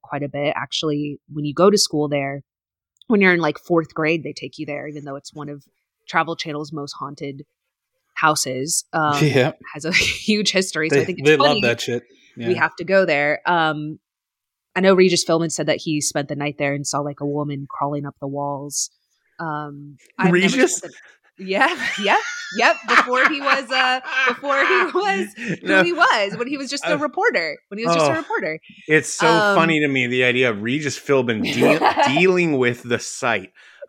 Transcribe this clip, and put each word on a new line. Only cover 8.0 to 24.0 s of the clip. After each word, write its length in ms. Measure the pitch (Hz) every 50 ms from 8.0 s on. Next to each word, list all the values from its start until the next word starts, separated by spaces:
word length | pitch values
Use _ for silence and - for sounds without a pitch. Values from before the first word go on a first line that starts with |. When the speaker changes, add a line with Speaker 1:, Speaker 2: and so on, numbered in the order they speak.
| _ _ -
Speaker 1:
houses. 720 | - 165 156 151 - - 131 127 131 135 160 - - - _ -
Um, 320 | 165 156 151 147 143 156
Speaker 2:
Yeah. 280 | 147 131 131 123 123 - _ - - -
Speaker 1:
has 100 | 147 151
a 80 | 160 180
<laughs> 0 |
huge 580 | - - - - - - 214 214 208 202 -
history. 380 | - 190 190 - - 156 156 160
So 60 | 143
I 20 | 139
Speaker 2:
They, 40 | 156
Speaker 1:
think 140 | 190 180 -
it's 80 | 135 147
Speaker 2:
they 80 | 156
Speaker 1:
funny 180 | 139 147 147 147
Speaker 2:
love 80 | - 110
that 180 | 120 117 -
shit. 240 | - - 120 120 - _ _ _ _ _ _
Speaker 1:
we 100 | 120 117 - -
Speaker 2:
Yeah. 60 | -
Speaker 1:
have 140 | 160 160 -
to 80 | - 170
go 200 | 160 190 196 190
there. 360 | 170 147 143 147 147 147 - -
Um, 520 | - 175 170 160 156 151 151 151 151 156 - _ _ _ _ _ _ _ _ _ _ _ _ _ _ -
I 40 | 180
know 140 | 190 190 190
Regis 300 | 185 185 185 175 175 -
Philbin 280 | - 170 165 165 160 -
said 140 | - 156
that 100 | 156 147
he 240 | - - 165 151 147
spent 280 | 139 - - 151 143 -
the 60 | 147
night 200 | 143 143 147 143 -
there 160 | 143 139 143
and 120 | 143 143
saw, 120 | - - 143
like, 200 | 143 147 143 -
a 60 | 143
woman 400 | 143 143 147 147 147 143 139 139 -
crawling 380 | - - 143 143 147 147 143
up 100 | 143 - -
the 60 | 143
walls. 640 | 139 139 143 143 143 143 135 143 147 139 - - - _ _ _ _ _ _ _ _ _ -
Um, 600 | 165 160 151 151 151 147 143 143 143 147 143 _ _ _ _ -
I've 80 | 185
never 60 | 180 175
Speaker 3:
Regis? 420 | 175 190 - 262 262 262 - -
Speaker 1:
spent 160 | - - 165 - - - - _ _ _ _ _ -
the, 60 | 190
yeah, 240 | 185 190 208 262 294 349 254 240 - -
<laughs> 100 | - 208
yeah, 140 | 196 - 440 - - - - - - 190
yep. 200 | 220 233 311 330 - - 220
Before 400 | 240 320 240 247 247 254 - -
he 120 | 311 277
was, 300 | 277 277 277 269 262 226
uh, 300 | 262 262 254 254 254 254